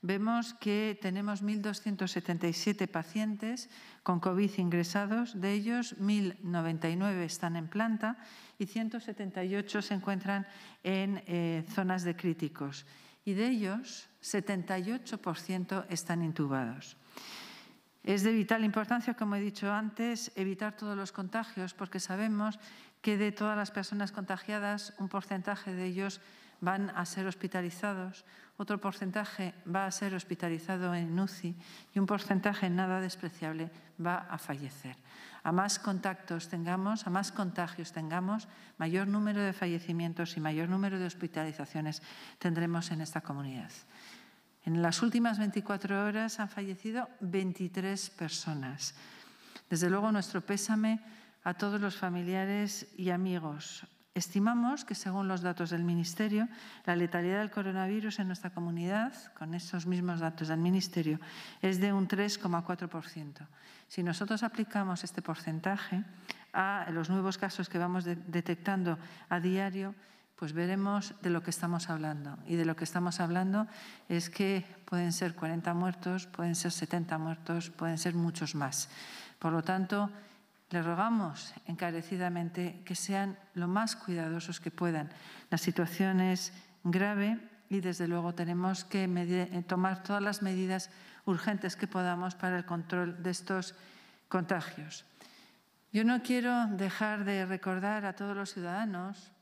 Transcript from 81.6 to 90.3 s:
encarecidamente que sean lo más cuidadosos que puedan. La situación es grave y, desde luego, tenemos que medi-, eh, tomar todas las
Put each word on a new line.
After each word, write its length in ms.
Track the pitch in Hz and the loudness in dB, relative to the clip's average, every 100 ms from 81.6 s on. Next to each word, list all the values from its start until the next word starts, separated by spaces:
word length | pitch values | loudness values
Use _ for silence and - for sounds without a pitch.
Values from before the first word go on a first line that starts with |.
| - | -8
encarecidamente 1120 | 170 175 165 165 185 180 175 170 175 175 175 - | -2 -2 -2 -2 0 0 0 -2 -2 -4 -4 -8
que 100 | 175 | -6
sean 420 | - 196 196 190 - | 0 0 0 -4 -10
lo 140 | - 175 | -4 0
más 280 | 190 220 - | 2 0 -2
cuidadosos 640 | - 175 160 170 165 170 | -4 -2 -2 -4 -4 -6
que 120 | 165 | -6
puedan. 400 | - 175 160 151 - - - - | -2 0 0 -2 -8 -16 -18 -2
La 80 | 165 | 0
situación 640 | - 175 165 170 190 185 | 2 2 0 4 4 6
es 320 | 185 180 - - - - | 6 4 0 -8 -20 -4
grave 540 | 180 175 202 208 202 226 - - - | 2 4 4 2 2 0 -4 -20 -2
y, 120 | 196 | 0
desde 260 | 180 175 170 | 0 0 0
luego, 260 | 175 170 | 2 0
tenemos 500 | 170 170 175 185 185 | -2 0 2 2 0
que 240 | - 196 190 | 0 0 2
medi-, 400 | 175 175 180 180 | 2 2 2 2
eh, 160 | 180 175 | -2 0
tomar 340 | 185 185 185 | 2 4 2
todas 220 | - 202 | 0 0
las 180 | 202 | 2